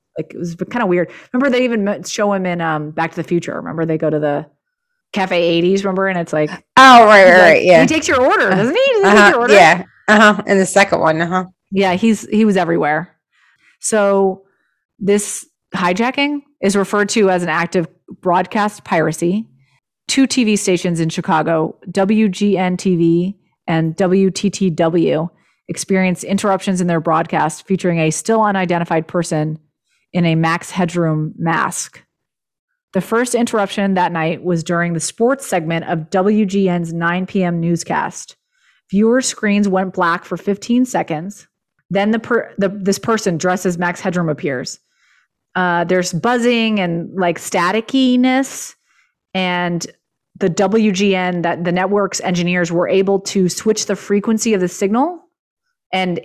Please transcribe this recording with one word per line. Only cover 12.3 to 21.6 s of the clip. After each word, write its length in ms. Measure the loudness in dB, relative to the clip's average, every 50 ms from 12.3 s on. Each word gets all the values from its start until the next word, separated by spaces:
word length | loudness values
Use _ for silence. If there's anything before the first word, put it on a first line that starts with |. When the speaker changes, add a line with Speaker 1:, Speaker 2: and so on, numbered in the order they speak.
| 0 2 2
Speaker 1:
was 120 | 2 2
everywhere. 600 | 2 0 0 0 0 0 0 -2 -2 -4 -8 _ _ _ _ _ _ _ _ _ _ _ _ _ _
So 640 | -6 -2 0 2 2 2 2 2 2 0 -2 -4 -10 _ _ _ _ _ _ _ _ _ _ -6
this 500 | -2 0 0 0 0 -4 -10 -12 -16 -18 _ _ _ _ -6
hijacking 680 | -2 -2 0 0 0 0 -2 0 0 -2 -2 -2 -4 -8 _ _ _ -2
is 140 | 0 0
referred 320 | 0 0 0 0 0 0 0
to 180 | 2 2 2 2
as 140 | 2 2 0
an 60 | -2
act 280 | -2 -2 -2 -2 -2
of 120 | -2 -2 -4 _ _ _ -20 -20 -6
broadcast 640 | -2 0 2 2 0 0 0 -2 -2 -2 -4 -8 -6
piracy. 640 | -2 0 0 0 0 -2 -2 -2 -2 -2 -2 -4 -8 _ _ _ _ _ _ _ _ _ _ _ -2
Two 180 | 0 2 2
T 180 | 2 2 0 2
V 120 | 2 0
stations 440 | 0 0 0 0 0 0 -2 -2 -2
in 80 | -2 -2
Chicago, 680 | -4 -4 -2 0 0 0 0 0 0 0